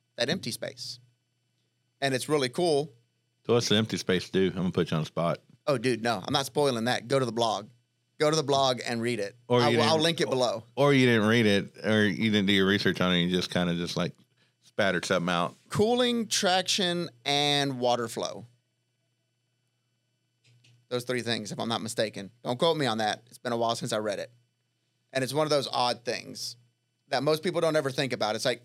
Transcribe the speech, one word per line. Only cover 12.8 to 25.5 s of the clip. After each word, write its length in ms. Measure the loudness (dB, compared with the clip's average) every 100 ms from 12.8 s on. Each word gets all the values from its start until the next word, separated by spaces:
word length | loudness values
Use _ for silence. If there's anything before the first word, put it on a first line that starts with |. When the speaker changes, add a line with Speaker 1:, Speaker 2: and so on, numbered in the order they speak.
| 0 0
Speaker 2:
on 140 | 2 2
it. 60 |
You 100 | 2
just 180 | 0 -2
kinda 240 | -2 -2
just, 240 | -2 -4 -4
like, 160 | -6 -8 _ _ _ _
spattered 440 | _ -2 0 0 0
something 280 | 0 0
out. 220 | 0 -2 -6 _
Speaker 1:
Cooling, 580 | 0 2 2 0 -2 -2
traction, 840 | -2 2 0 0 0 0 -2 -6 -6 -2
and 540 | 0 2 2 0 0
water 280 | 0 0 -2
flow. 380 | -6 -6 -8 -16 _ _ _ _ _ _ _ _ _ _ _ _ _ _ _ _ _ _ _ _ _ _ _ _
Those 140 | -6
three 180 | -2 -2
things, 300 | -2 -2 -4
if 80 | -6
I'm 100 | -4
not 120 | -4
mistaken. 480 | -4 -4 -4 -6 -14 -10
Don't 160 | -8 0
quote 180 | 0 2
me 80 | 0
on 140 | 0
that. 240 | -2 -2 -8
It's 120 | -12
been 140 | -6
a 40 | -2
while 180 | -2 -2
since 160 | -4
I 60 | -4
read 220 | -4 -6
it. 100 | -8 _ _ _ _ _ _ _ _
And 100 | -6
it's 100 | -2
one 120 | -2
of 40 |
those 180 | 0